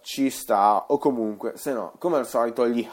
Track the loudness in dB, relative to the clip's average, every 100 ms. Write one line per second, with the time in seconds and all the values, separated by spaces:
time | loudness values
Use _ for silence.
0 | -10 -2 -2 -2 0 4 6 4 2 0
1 | 2 0 -2 -4 -8 -8 -6 -6 -6 -6
2 | -2 -2 0 0 0 2 0 0 -2